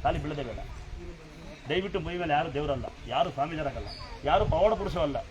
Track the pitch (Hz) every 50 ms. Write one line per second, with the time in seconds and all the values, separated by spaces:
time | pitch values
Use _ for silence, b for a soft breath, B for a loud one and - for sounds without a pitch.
0 | - 143 160 156 143 151 151 143 135 120 107 98 98 - - - - - - -
1 | 175 170 170 - - 156 - - - - - - - 131 147 180 185 202 175 190
2 | 160 165 175 180 175 160 143 147 165 170 131 143 151 147 143 127 - - - -
3 | - 147 151 135 175 180 - 139 139 156 165 156 151 139 123 117 107 - - -
4 | - - - - - 139 156 196 214 - - 160 185 214 - 180 202 196 160 175
5 | 160 147 135 120 - -